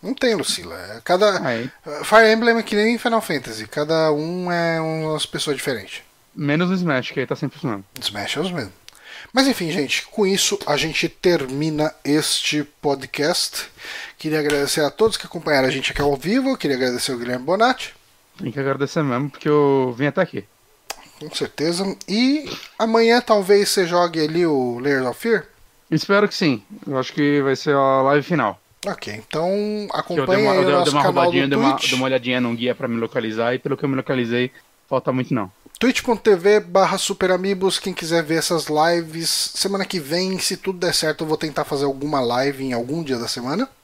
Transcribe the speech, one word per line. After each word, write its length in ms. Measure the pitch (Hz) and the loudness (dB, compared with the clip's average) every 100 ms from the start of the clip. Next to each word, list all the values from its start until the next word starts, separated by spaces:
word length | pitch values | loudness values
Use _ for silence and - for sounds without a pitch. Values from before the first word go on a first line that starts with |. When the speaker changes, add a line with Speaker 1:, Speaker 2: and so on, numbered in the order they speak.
Speaker 1:
Não 120 | - | -8
tem 220 | 277 262 214 | -2 0 0
Lucila. 400 | 135 - - - | -2 -6 -6 -14
É 260 | 90 107 | -14 -14
cada 400 | - 180 208 180 139 | 0 4 4 2 0
Speaker 2:
Aí. 240 | 117 127 - - 151 | -2 -4 -10 -12 -10
Speaker 1:
Fire 280 | - 214 220 | 4 6 8
Emblem 240 | 226 233 233 | 6 4 2
é 60 | |
que 120 | 220 208 | 2 2
nem 220 | 220 233 | 2 2
Final 220 | 247 226 | 2 0
Fantasy. 460 | - 147 - 110 107 | 0 -4 -4 -10 -8
Cada 440 | - 151 160 160 | -4 0 2 2
um 400 | 147 156 180 180 | 2 -2 -4 -2
é 280 | 175 170 165 | 0 0 0
umas 460 | 160 160 156 151 - | -2 -2 -2 -4 -4
pessoas 300 | 156 147 135 | -6 -4 -2
diferentes. 460 | - 123 98 - - _ _ - | -2 -4 -6 -16 -18 _ _ -6
Speaker 2:
Menos 340 | 143 151 180 | 0 2 2
no 60 | 185 | 0
Smash, 360 | 180 131 120 | 0 -2 -2
que 80 | - | -6
aí 60 | 127 | -4
tá 80 | 135 | -4
sempre 200 | 139 - | -6 -6
funcionando. 260 | 147 101 98 - | -6 -6 -10 -10
Speaker 1:
Smash 380 | - 104 101 - | -10 -8 -6 -4
é 20 | |
os 120 | 180 | -4
mesmos. 220 | 175 104 - - - - - - | -6 -8 -12 -20 -20 -20 -20 -6
Mas 160 | - 269 | 0 2
enfim, 220 | 247 170 | 0 -2
gente, 340 | 180 139 - - | -2 -2 -4 -6
com 180 | - 196 | -2 0
isso 320 | 190 - 202 - | 2 0 -2 -2
a 100 | 147 | -2
gente 320 | 156 143 165 | 0 -2 -4
termina 840 | - 185 170 135 135 156 151 151 - | 0 2 2 0 -4 -2 0 -2 -4
este 600 | - 151 147 - - 151 147 _ | 0 0 2 -2 -2 -4 -6 _
podcast. 840 | 151 135 120 - 147 175 - - - - - - - - | -2 -2 -4 -2 0 0 -2 -6 -12 -14 -16 -14 -14 -10
Queria 220 | 156 156 | -4 -2
agradecer 420 | 147 143 139 - | 0 0 0 0
a 80 | 147 | 0
todos 260 | - 220 - | 2 0 0
que 80 | - | -8
acompanharam 400 | 175 160 143 131 | -8 0 2 4
a 40 | |
gente 200 | 131 123 | 0 -2
aqui 100 | - | 0
ao 140 | 143 139 | 0 0
vivo. 400 | 143 240 269 262 | 0 0 0 -2
Queria 180 | 151 131 | -2 0
agradecer 360 | 127 123 - | 0 -2 -4
o 40 | 123 | -4
Guilherme 280 | 120 123 127 | -4 -4 -2
Bonatti. 480 | 190 233 254 - - _ _ _ - | 2 2 0 -6 -16 _ _ _ -10
Speaker 2:
Tem 100 | 131 | -8
que 80 | 117 | -4
agradecer 440 | 135 135 139 - | -2 0 -2 0
mesmo, 260 | 147 123 143 | 0 0 -4
porque 180 | - 156 | -4 2
eu 460 | 147 143 139 127 117 | 4 4 4 0 0
vim 120 | 143 | -2
até 140 | 139 | 0
aqui. 220 | 180 - - _ _ _ _ - - - | -2 -4 -12 _ _ _ _ -18 -18 -16
Speaker 1:
Com 140 | 151 | -12
certeza. 640 | - 147 - 151 170 196 175 - | -6 -6 -2 -2 -2 -4 -6 -4
E 400 | 202 254 294 285 - - - | 2 2 2 -2 -12 -14 -4
amanhã 420 | 226 226 226 240 | 2 4 6 4
talvez 480 | - 214 185 202 202 | 4 2 6 4 4
você 160 | - 175 | 2 2
jogue 340 | 175 175 165 | 2 2 2
ali 260 | 151 160 175 | 0 2 2
o 320 | 143 127 120 | 2 0 -2
Layers 260 | 135 139 127 | 0 0 0
of 140 | 113 | -4
Fear? 260 | 233 214 - _ - _ _ | 0 0 -2 _ -20 _ _
Speaker 2:
Espero 360 | 160 - 202 208 | -2 2 4 4
que 60 | - | 2
sim. 280 | 175 120 - - - | 0 0 -4 -16 -4
Eu 100 | 135 | -2
acho 160 | 127 | -2
que 260 | - 147 147 | 0 2 4
vai 140 | 139 127 | 2 0
ser 200 | - 139 | 2 2
a 260 | 135 135 | 4 4
live 220 | 135 147 139 | 4 2 2
final. 340 | 170 110 - _ _ - | 0 0 -2 _ _ -8
Speaker 1:
Ok, 280 | 180 - | -8 -10
então 340 | 107 - 156 170 202 208 208 208 - - | -14 -8 -4 -2 -2 -2 -6 -6 -6 -4
Speaker 2:
Que 60 | |
eu 120 | 170 135 | -2 2
dei 0 | |
Speaker 1:
acompanhe 160 | 185 | 2
Speaker 2:
uma, 80 | 139 | 4
Speaker 1:
aí 40 | 139 | 4
Speaker 2:
eu 40 | |
Speaker 1:
o 20 | 143 | 4
Speaker 2:
dei, 80 | |
Speaker 1:
nosso 120 | 143 175 | 4 4
Speaker 2:
dei 80 | |
uma 100 | 147 | 4
Speaker 1:
canal 100 | 143 131 | 2 4
Speaker 2:
roubadinha, 200 | 170 139 | 4 4
Speaker 1:
do 60 | 139 | 2
Speaker 2:
dei 80 | 139 | 2
uma, 100 | 135 | 2
Speaker 1:
Twitch. 160 | 135 - | 2 0
Speaker 2:
dei 80 | 127 | 0
uma 60 | 131 | 2
olhadinha 360 | 131 120 127 | 0 0 0
num 140 | 123 117 | 0 0
guia 180 | 120 | -2
pra 140 | 117 127 | -2 -2
me 120 | 117 | -2
localizar, 540 | 113 131 113 110 117 | -2 -2 -2 0 0
e 60 | 131 | 0
pelo 180 | - 135 | -2 -2
que 80 | 143 | -2
eu 40 | |
me 60 | 135 | -2
localizei, 560 | - 135 120 120 127 - _ _ _ | -2 -2 0 0 -2 -6 _ _ _
falta 240 | 135 131 | -2 0
muito 180 | 127 127 127 | -2 -2 -2
não. 160 | 95 _ - - | -4 _ -20 -2
Speaker 1:
twitch 240 | 240 254 | 0 0
ponto 180 | - 220 | 0 0
T 120 | - 190 | 4 4
V 260 | 185 214 | 6 4
barra 360 | 175 180 185 196 | 4 2 2 2
Super 320 | - 196 185 | -4 -2 0
Amigos, 480 | 185 185 196 190 - | 0 0 0 0 -2
quem 160 | 196 | -6
quiser 300 | 180 165 170 | -8 -2 -2
ver 140 | 151 160 | 0 -2
essas 260 | 151 175 151 | 0 -2 0
lives. 600 | 151 160 170 165 160 165 - - | 2 4 2 -2 -6 -4 -2 -4
Semana 320 | - 196 196 190 | -4 -2 -2 -4
que 140 | 190 | -6
vem, 400 | 139 165 190 185 | -4 -2 -2 -2
se 180 | - 185 | -4 -4
tudo 220 | - 185 | -6 -2
der 160 | 175 160 | -2 0
certo, 280 | 156 151 | 0 -2
eu 40 | 160 | -2
vou 100 | 156 | -2
tentar 260 | 160 143 | -2 -4
fazer 220 | 147 143 143 | -4 -2 -2
alguma 340 | 135 147 147 | -2 -2 0
live 420 | 123 120 139 135 135 | 0 0 0 -2 -4
em 80 | |
algum 300 | 123 120 160 | -4 -4 -6
dia 160 | 156 127 | -4 -4
da 80 | 117 | -4
semana. 420 | - 120 165 262 _ | -6 -4 -4 -4 _